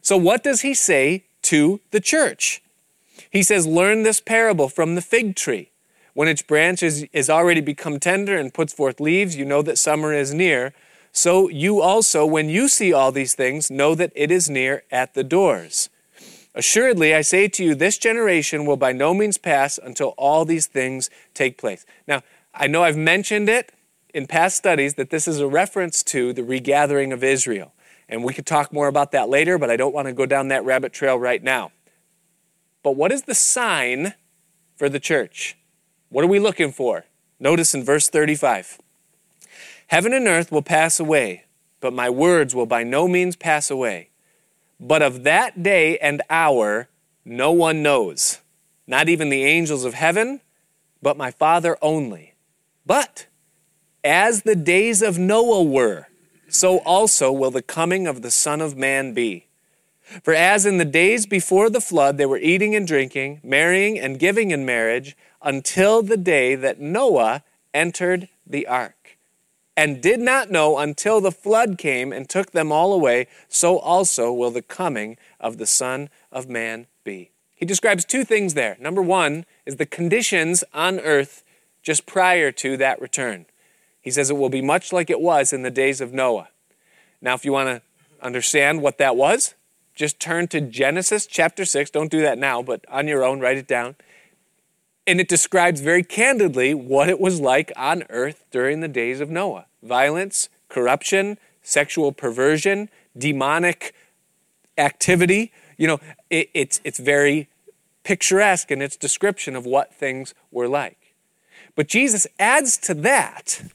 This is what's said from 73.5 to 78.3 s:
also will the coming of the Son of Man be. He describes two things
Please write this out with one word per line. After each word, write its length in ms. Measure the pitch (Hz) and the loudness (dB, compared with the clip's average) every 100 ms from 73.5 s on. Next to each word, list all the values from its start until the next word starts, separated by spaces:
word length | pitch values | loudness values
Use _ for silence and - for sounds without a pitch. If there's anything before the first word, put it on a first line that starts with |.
| - 262 180 | 0 2 2
also 560 | 151 180 185 - 117 | 2 2 2 0 -2
will 180 | 123 123 | 0 -2
the 120 | 120 | -4
coming 540 | - - 180 120 107 117 _ _ | -10 -6 -4 -4 -8 -12 _ _
of 200 | 113 117 | -10 -6
the 80 | 110 | -2
Son 420 | - 127 131 143 _ _ | -2 -2 -6 -10 _ _
of 180 | 131 131 | -14 -8
Man 380 | 120 113 113 120 _ | -6 -6 -10 -16 _
be. 260 | - 95 87 _ _ | -14 -14 -16 _ _
He 100 | _ | _
describes 380 | 175 190 214 196 | -4 0 0 0
two 220 | - 262 | 0 -2
things 300 | 247 | 0